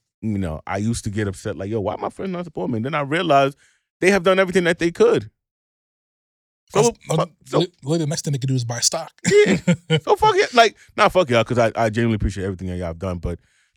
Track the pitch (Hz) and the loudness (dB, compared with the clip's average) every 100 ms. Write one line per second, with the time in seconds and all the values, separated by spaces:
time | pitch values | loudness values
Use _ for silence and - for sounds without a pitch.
0 | _ _ 110 101 87 78 - 98 107 117 | _ _ -6 -4 -4 -6 -8 -4 -4 -4
1 | 113 101 101 92 107 76 98 110 92 - | -6 -4 -4 -6 -10 -8 -6 -4 -4 -4
2 | - - 190 175 175 - 180 113 127 147 | -8 -8 -8 -8 -10 -8 -6 -4 -4 -4
3 | 139 160 175 139 135 - _ _ _ - | -2 -2 2 4 4 -2 _ _ _ -2
4 | 180 202 180 190 190 180 170 175 170 - | 2 2 2 2 2 2 0 0 -2 2
5 | 202 147 107 _ _ _ _ _ _ _ | 2 2 -2 _ _ _ _ _ _ _
6 | _ _ _ _ _ _ _ 196 233 - | _ _ _ _ _ _ _ 2 2 0
7 | - 165 175 _ 131 - 370 _ 131 165 | -4 -2 -4 _ -4 -2 -2 _ -4 -2
8 | 147 165 - 139 131 131 117 117 - 160 | -2 -4 -4 -4 -2 -4 -4 -2 -2 -4
9 | 156 _ - 403 415 180 - 165 - 156 | -10 _ 2 4 6 2 0 0 0 -2
10 | 302 403 427 370 - 240 226 - _ - | 0 2 4 2 2 6 4 2 _ 0
11 | 202 185 147 117 110 117 113 - 113 110 | 2 4 2 2 2 0 0 0 -2 0
12 | 117 107 110 98 95 87 92 90 87 82 | 0 0 -2 -4 -6 -6 -8 -8 -8 -6
13 | 95 87 87 85 _ _ _ | -6 -6 -8 -10 _ _ _